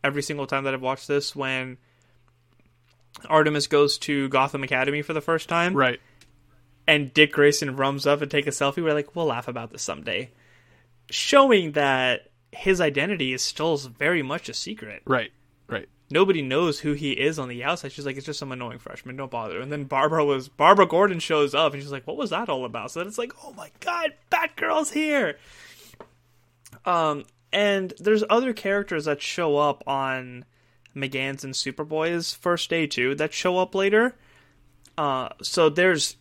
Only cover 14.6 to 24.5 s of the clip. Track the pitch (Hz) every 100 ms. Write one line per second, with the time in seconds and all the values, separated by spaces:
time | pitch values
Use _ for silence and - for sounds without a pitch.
14.6 | - 214 107 101 - 131 110 _ _ _
15.6 | _ 110 - _ _ 143 196 170 135 135
16.6 | 175 143 151 143 147 131 139 156 127 120
17.6 | 131 170 143 139 143 135 135 143 139 127
18.6 | 120 120 - - 127 127 135 120 110 87
19.6 | 131 147 135 135 151 160 147 139 131 -
20.6 | 156 202 175 165 202 175 - 156 143 135
21.6 | 156 139 139 139 131 147 254 175 - 135
22.6 | 127 117 110 160 185 214 240 - 285 226
23.6 | - _ - 349 311 - _ 339 330